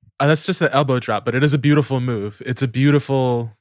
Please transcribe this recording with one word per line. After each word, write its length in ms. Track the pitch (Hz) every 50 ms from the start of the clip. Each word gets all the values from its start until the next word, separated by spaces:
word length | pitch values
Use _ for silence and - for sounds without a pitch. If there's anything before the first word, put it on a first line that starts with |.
| _ _ _ -
Uh, 60 | 139
that's 180 | 147 160 156 -
just 160 | - 185 -
the 120 | 170 - -
elbow 260 | 139 147 131 127 123
drop, 240 | - - 107 101 -
but 100 | - 117
it 80 | 131 143
is 100 | 151 143
a 40 | 143
beautiful 420 | 123 147 147 151 135 - 135 127
move. 400 | 123 127 120 107 101 104 101 - -
It's 180 | 127 123 - 135
a 60 | 123
beautiful 840 | 113 127 135 147 143 143 - - 139 135 131 127 123 120 117 113 107 _